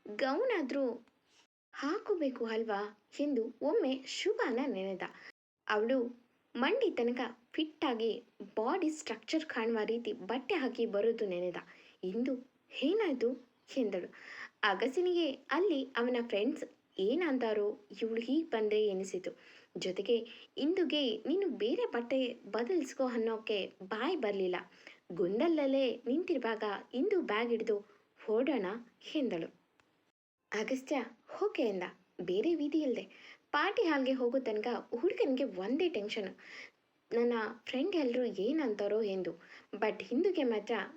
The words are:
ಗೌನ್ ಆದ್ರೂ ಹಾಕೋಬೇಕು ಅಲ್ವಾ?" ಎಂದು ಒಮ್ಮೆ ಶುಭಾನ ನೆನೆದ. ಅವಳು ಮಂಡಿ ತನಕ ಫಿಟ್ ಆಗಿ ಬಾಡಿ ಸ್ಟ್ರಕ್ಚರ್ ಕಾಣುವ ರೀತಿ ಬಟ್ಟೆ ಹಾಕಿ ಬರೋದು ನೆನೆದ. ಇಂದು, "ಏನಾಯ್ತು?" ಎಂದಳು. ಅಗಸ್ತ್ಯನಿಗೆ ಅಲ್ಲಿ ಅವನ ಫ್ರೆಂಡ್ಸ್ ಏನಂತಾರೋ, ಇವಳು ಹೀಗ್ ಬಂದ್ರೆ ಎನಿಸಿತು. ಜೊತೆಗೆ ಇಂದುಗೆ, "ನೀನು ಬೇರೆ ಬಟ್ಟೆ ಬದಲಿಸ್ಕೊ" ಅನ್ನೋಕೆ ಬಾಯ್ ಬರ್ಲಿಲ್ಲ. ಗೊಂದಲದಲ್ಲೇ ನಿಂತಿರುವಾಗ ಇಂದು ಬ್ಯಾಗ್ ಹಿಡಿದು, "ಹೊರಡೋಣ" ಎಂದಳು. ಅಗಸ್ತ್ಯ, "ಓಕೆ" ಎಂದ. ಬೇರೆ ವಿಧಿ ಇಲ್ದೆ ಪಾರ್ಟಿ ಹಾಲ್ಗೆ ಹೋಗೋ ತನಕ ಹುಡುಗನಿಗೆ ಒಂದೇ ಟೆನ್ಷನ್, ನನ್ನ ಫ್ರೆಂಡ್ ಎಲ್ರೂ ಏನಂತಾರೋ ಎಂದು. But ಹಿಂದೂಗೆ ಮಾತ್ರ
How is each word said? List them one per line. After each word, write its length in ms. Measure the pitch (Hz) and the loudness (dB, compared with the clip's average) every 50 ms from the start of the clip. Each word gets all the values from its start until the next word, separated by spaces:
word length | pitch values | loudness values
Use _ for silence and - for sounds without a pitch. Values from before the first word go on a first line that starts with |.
| - - | -14 -10
ಗೌನ್ 500 | 208 214 269 262 277 339 494 539 453 359 | -4 -2 0 0 2 2 2 2 0 0
ಆದ್ರೂ 480 | 285 240 262 277 269 240 - - - _ _ _ _ _ _ _ _ _ _ _ _ _ | 0 -2 0 0 0 0 -2 -6 -12 _ _ _ _ _ _ _ _ _ _ _ _ _
ಹಾಕೋಬೇಕು 760 | - - 269 285 349 440 - - 403 349 294 269 240 240 240 | -12 -6 -4 -2 -2 -2 0 0 0 2 2 0 0 -2 -2
ಅಲ್ವಾ?" 600 | 226 220 226 226 226 208 196 208 208 - _ _ _ - - | 0 0 0 0 0 0 -2 -2 -4 -8 _ _ _ -4 -2
ಎಂದು 340 | 285 294 277 226 220 262 - - | 0 2 2 0 0 -2 -4 -2
ಒಮ್ಮೆ 420 | - 285 330 466 349 262 262 262 - | 0 2 4 4 4 2 0 -2 -4
ಶುಭಾನ 520 | - - - - 370 440 440 453 302 226 233 285 | -8 -6 -2 0 0 2 2 2 0 2 0 0
ನೆನೆದ. 360 | 285 208 190 190 196 190 185 180 170 - - - - - _ _ _ _ _ - - | 0 -2 -2 -2 -4 -4 -4 -6 -8 -10 -12 -20 -20 -20 _ _ _ _ _ -4 0
ಅವಳು 600 | 214 208 214 233 269 262 233 247 - - _ _ _ _ _ _ - | 2 2 4 4 2 2 2 0 -4 -12 _ _ _ _ _ _ -4
ಮಂಡಿ 340 | 233 254 302 415 539 480 359 | 0 2 2 2 4 2 2
ತನಕ 300 | - - 233 240 247 247 240 226 233 - _ _ | 2 2 0 0 0 -2 -4 -6 -6 -12 _ _
ಫಿಟ್ 320 | - - 311 311 - - 330 | -4 -4 -4 -4 -4 -2 -2
ಆಗಿ 400 | 277 240 220 226 226 196 - - - _ - | 0 0 2 0 0 0 -2 -6 -16 _ -16
ಬಾಡಿ 480 | 208 196 - 226 220 247 349 381 339 311 | -14 -6 -4 -2 0 2 2 2 0 0
ಸ್ಟ್ರಕ್ಚರ್ 540 | 311 - - - 220 220 - - - 320 311 | -2 -2 -6 -8 -8 -8 -6 -2 -2 -2 -2
ಕಾಣುವ 340 | - - 247 220 233 226 220 208 | -2 -4 -2 0 0 0 0 0
ರೀತಿ 280 | 208 226 240 233 214 | 0 0 -2 -2 -4
ಬಟ್ಟೆ 420 | 208 - 180 196 233 269 - - 415 | -6 -6 -4 -4 -4 -4 -2 -2 -2
ಹಾಕಿ 320 | 320 262 240 - - 233 | 0 0 -2 0 0 -2
ಬರೋದು 400 | 214 196 202 202 226 226 226 220 | 0 2 2 2 2 2 2 0
ನೆನೆದ. 300 | 196 180 175 180 180 175 180 175 - - - - - - - - | -2 -2 -2 -2 -2 -4 -6 -10 -12 -20 -20 -20 -20 -16 -8 -6
ಇಂದು, 460 | 185 196 233 254 277 262 247 - _ _ _ _ - - - | -4 -2 -2 0 0 -2 -4 -6 _ _ _ _ -14 -8 -2
"ಏನಾಯ್ತು?" 680 | - 294 392 453 440 339 269 240 220 240 269 - - _ _ _ _ - - | 0 2 2 2 2 2 0 2 0 0 -2 -2 -10 _ _ _ _ -6 -2
ಎಂದಳು. 380 | 269 240 202 196 180 175 - - - - - - - - - _ - | -2 0 0 0 -4 -6 -6 -12 -18 -18 -16 -14 -14 -14 -12 _ 0
ಅಗಸ್ತ್ಯನಿಗೆ 680 | - 208 190 190 - 269 262 370 359 359 349 349 330 285 | 2 2 4 4 2 0 2 2 2 2 2 2 2 0
ಅಲ್ಲಿ 520 | 269 - - - 269 320 381 427 311 269 269 | -2 -4 -4 -2 0 2 2 2 2 0 -2
ಅವನ 320 | - - 233 240 247 254 240 233 233 | -2 -2 0 2 2 2 0 0 0
ಫ್ರೆಂಡ್ಸ್ 360 | 220 202 208 254 311 - - - - _ _ _ - - | 0 2 2 2 0 -2 -6 -12 -14 _ _ _ -4 0
ಏನಂತಾರೋ, 840 | 190 208 262 339 370 311 262 247 233 220 214 214 202 208 - - - - 208 - | 2 2 2 2 2 2 2 2 2 0 2 2 0 0 -2 -4 -10 -16 -8 -4
ಇವಳು 180 | 233 220 226 226 | -2 -2 -2 -2
ಹೀಗ್ 300 | 233 247 269 320 330 - | 0 2 2 2 2 2
ಬಂದ್ರೆ 360 | - 220 220 208 208 214 214 | 0 2 2 4 4 4 4
ಎನಿಸಿತು. 440 | 208 190 185 196 190 - 180 - - - - - - - - - _ - | 2 2 0 -4 -4 -4 -6 -6 -6 -10 -10 -20 -20 -20 -20 -20 _ -10
ಜೊತೆಗೆ 400 | 185 - 185 180 208 196 - 240 226 226 - - - - - - | -6 -4 -4 -4 -2 0 2 2 2 0 -4 -14 -20 -20 -14 -6
ಇಂದುಗೆ, 600 | - 254 302 370 392 339 262 302 302 277 240 214 | -2 0 0 2 2 2 2 2 2 2 0 0
"ನೀನು 320 | - - 247 311 392 403 349 | -2 -2 0 0 2 0 0
ಬೇರೆ 440 | 226 190 202 233 311 - 494 453 | -2 0 0 0 0 0 0 -2
ಬಟ್ಟೆ 420 | - 233 240 233 277 269 262 240 - - - 202 | -2 -2 -2 0 0 0 0 0 -2 -8 -10 -4
ಬದಲಿಸ್ಕೊ" 540 | 202 214 240 233 381 339 262 - - - 262 | -2 -2 0 2 2 0 0 -2 -2 -2 -2
ಅನ್ನೋಕೆ 680 | 254 233 240 220 226 226 214 220 - 214 196 180 - - - | 0 0 0 0 0 -2 -2 -2 -2 -2 -2 -2 -4 -8 -12
ಬಾಯ್ 340 | 185 190 220 214 247 320 381 | -10 -8 -4 -2 0 0 0
ಬರ್ಲಿಲ್ಲ. 400 | 311 233 208 196 196 190 185 180 - 180 - - - - - - - _ - | 0 0 0 0 0 0 0 0 -2 -4 -8 -18 -20 -20 -20 -20 -20 _ -8
ಗೊಂದಲದಲ್ಲೇ 880 | 180 165 185 175 202 226 302 349 330 302 285 269 269 269 269 247 - - - | -2 0 0 2 2 2 4 4 4 4 4 4 4 4 2 2 0 -2 -2
ನಿಂತಿರುವಾಗ 580 | 233 262 320 370 - 339 262 - 220 220 214 220 208 196 - - - - | 0 0 0 2 0 0 0 0 -2 -2 -2 -2 -4 -4 -6 -8 -6 -2
ಇಂದು 280 | 247 285 427 427 359 | 0 2 2 2 2
ಬ್ಯಾಗ್ 260 | 269 - 208 214 240 240 | 2 2 0 0 2 2
ಹಿಡಿದು, 300 | 233 220 220 233 208 202 208 - - _ _ _ _ - - | 0 0 2 0 0 -2 -2 -8 -20 _ _ _ _ -12 -4
"ಹೊರಡೋಣ" 400 | - 214 226 269 320 294 233 185 180 208 240 - - _ _ - - - | 0 2 2 2 2 2 0 0 -2 -4 -6 -10 -14 _ _ -14 -6 -4
ಎಂದಳು. 320 | 311 269 220 190 165 165 - - _ _ _ _ _ _ _ _ _ _ _ _ _ _ _ _ _ _ - | -2 0 0 -2 -2 -4 -6 -10 _ _ _ _ _ _ _ _ _ _ _ _ _ _ _ _ _ _ -8
ಅಗಸ್ತ್ಯ, 520 | - 208 214 226 262 262 - - 302 269 220 - - _ _ - - - 381 | -4 -4 -2 -2 -2 -4 -2 -2 -2 -2 -2 -4 -10 _ _ -12 -4 -2 -2
"ಓಕೆ" 180 | 427 427 - | 0 0 2
ಎಂದ. 200 | 269 220 196 185 180 - - _ _ _ _ - | 0 0 0 -2 -4 -6 -10 _ _ _ _ -8
ಬೇರೆ 340 | 180 170 180 202 247 330 339 | -4 0 2 2 4 2 2
ವಿಧಿ 260 | 302 294 294 311 320 | 2 0 0 0 2
ಇಲ್ದೆ 540 | 302 262 226 190 196 - - - - - - - _ - | 2 2 0 -2 -4 -10 -14 -20 -20 -20 -20 -20 _ -2
ಪಾರ್ಟಿ 320 | - 294 320 381 415 - | 0 2 2 2 2 2
ಹಾಲ್ಗೆ 300 | 427 330 294 269 262 262 | 2 4 4 2 2 2
ಹೋಗೋ 260 | 262 254 247 240 247 269 | 2 2 2 2 2 2
ತನಕ 280 | 262 220 214 214 214 247 240 - - - - | 0 0 -2 0 0 0 -2 -2 -4 -6 -4
ಹುಡುಗನಿಗೆ 480 | 240 - 370 480 - 453 294 262 269 285 | 0 0 2 2 2 2 2 2 2 0
ಒಂದೇ 440 | 226 190 180 185 208 262 311 370 349 | -2 -2 -4 -2 0 0 2 2 2
ಟೆನ್ಷನ್, 460 | - 208 196 208 - 226 196 190 - - - - - - - - _ _ _ _ _ _ _ - - | 0 -2 -4 -4 -4 -4 -6 -6 -8 -12 -18 -18 -18 -18 -18 -18 _ _ _ _ _ _ _ -2 0
ನನ್ನ 180 | 233 240 240 240 226 214 220 233 - - | 2 2 4 2 2 0 -2 -6 -10 -10
ಫ್ರೆಂಡ್ 320 | - - 247 294 403 392 | -4 -2 0 0 2 2
ಎಲ್ರೂ 280 | 330 285 240 240 247 247 | 2 2 2 2 2 0
ಏನಂತಾರೋ 800 | 226 190 190 185 233 302 320 294 233 208 208 202 202 208 220 | 0 0 0 0 2 2 2 2 0 0 0 0 0 2 2
ಎಂದು. 500 | 226 202 190 190 180 165 175 - - - - - - - | 2 0 0 -2 -2 -4 -6 -8 -14 -20 -20 -20 -18 -12
But 320 | - 208 220 214 208 208 202 | -6 -2 0 0 0 -2 -4
ಹಿಂದೂಗೆ 400 | - 247 262 370 403 359 330 277 | -2 0 2 4 4 4 4 2
ಮಾತ್ರ 300 | 240 226 208 208 - 233 208 196 - - | 2 2 0 0 0 -2 -2 -2 -4 -8